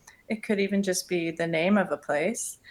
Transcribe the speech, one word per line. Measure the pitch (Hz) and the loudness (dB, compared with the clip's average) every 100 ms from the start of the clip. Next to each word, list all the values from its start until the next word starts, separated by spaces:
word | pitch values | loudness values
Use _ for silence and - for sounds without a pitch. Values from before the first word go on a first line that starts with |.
| - - - | -20 -20 -8
It | 220 | -6
could | - 202 | -2 0
even | 196 202 | 2 2
just | 196 180 - | 2 -2 -2
be | 180 165 | -2 -2
the | 165 165 | -2 0
name | 165 175 208 | 2 2 2
of | 175 | 2
a | 147 | -2
place. | - 143 170 233 - - - | -2 0 0 -2 -8 -12 -18